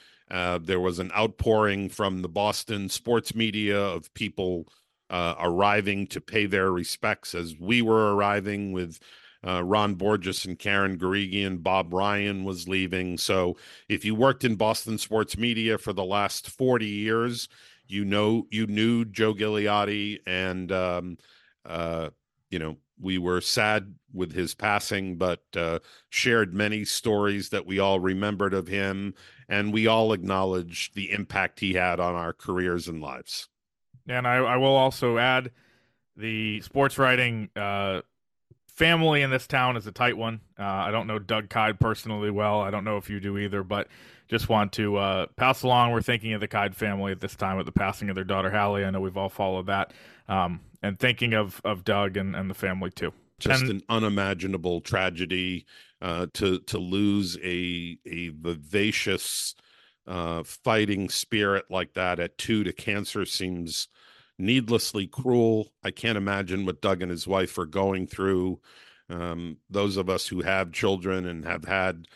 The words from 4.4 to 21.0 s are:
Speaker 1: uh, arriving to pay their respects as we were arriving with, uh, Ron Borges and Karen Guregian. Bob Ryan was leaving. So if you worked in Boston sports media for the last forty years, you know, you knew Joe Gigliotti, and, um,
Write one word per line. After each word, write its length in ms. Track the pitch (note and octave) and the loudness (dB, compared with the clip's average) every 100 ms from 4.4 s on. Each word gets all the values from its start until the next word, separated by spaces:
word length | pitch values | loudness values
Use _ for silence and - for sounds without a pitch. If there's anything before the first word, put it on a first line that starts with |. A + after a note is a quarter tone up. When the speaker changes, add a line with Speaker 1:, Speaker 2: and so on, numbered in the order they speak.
| F#2 F2 D#2+ _ _ _ - | -2 -2 -6 _ _ _ -6
Speaker 1:
uh, 260 | F2+ E2+ E2 | -2 -2 0
arriving 680 | F2 F2 G2+ G#2 G2+ G2 G2 | 0 4 4 4 2 -2 -4
to 120 | F2+ | -8
pay 260 | - G#2+ G#2 | -2 -2 0
their 260 | G2+ F#2+ | 2 2
respects 640 | F2+ F2 - G#2+ G2+ - | 0 -4 -4 -2 -4 -6
as 240 | F2+ E2+ D#2 | -8 -8 -8
we 220 | F2+ A#2+ | 0 2
were 340 | A2+ A2 G#2+ | 4 4 4
arriving 580 | G2+ G2+ G#2 G2 G2+ G2+ | 4 4 2 0 -4 -2
with, 260 | F#2 F2 D#2+ - - - - F2+ | -4 -6 -8 -20 -20 -20 -12 -4
uh, 160 | F2+ | -2
Ron 320 | F2 G#2+ G#2 | 2 4 2
Borges 500 | F2+ G2 G#2+ F#2 F#2 | 0 0 0 0 -4
and 140 | F#2 F2 | -6 -6
Karen 400 | G#2 G2+ G2 F2+ | 0 2 2 0
Guregian. 640 | F#2 G2 F#2+ G2 G2 F2+ | 0 0 0 -2 -2 -2
Bob 300 | F2 F#2+ E2+ | 2 2 2
Ryan 500 | F2+ G2+ G2+ G2+ G2 | 2 2 2 0 -2
was 240 | F#2+ F#2 F2 | -4 -6 -2
leaving. 520 | F#2+ F#2 F#2 F#2 F2 | -2 0 -2 -2 -4
So 380 | - F#2+ F2+ E2+ - - - | 0 2 2 -2 -12 -16 -6
if 160 | G#2 | -4
you 120 | G#2+ A2 | 0 4
worked 260 | C3+ C3 | 4 4
in 140 | B2 G2+ | 0 2
Boston 420 | A2 A2 - G#2+ | 2 2 -2 -6
sports 400 | - A2 G#2 F#2+ | -2 0 0 -2
media 400 | A#2+ A2+ A2+ G#2+ | -2 0 0 0
for 140 | - | -2
the 120 | F#2+ | -4
last 460 | F#2 G2+ G2+ - - | 0 0 0 -2 -10
forty 380 | - B2+ B2 G#2+ | -2 2 2 0
years, 600 | G#2 G#2+ A2+ A#2+ A#2 - - - - - | -2 0 0 0 -4 -10 -14 -20 -20 -8
you 180 | G2 | -4
know, 440 | G2 G2+ G#2+ A2+ - | 0 2 4 2 0
you 160 | G#2+ G#2+ | -2 0
knew 380 | G#2 A2+ A#2 | 2 2 2
Joe 280 | A2 G2 A2 | 0 2 2
Gigliotti, 840 | G2+ G#2+ G#2+ G#2 G#2 G2+ G#2 G#2 G#2 - | 2 0 0 2 2 2 -2 -4 -6 -4
and, 460 | F#2 F#2 F#2 F2+ | -2 0 -2 -2
um, 460 | F#2 F#2 F2 | 0 0 -2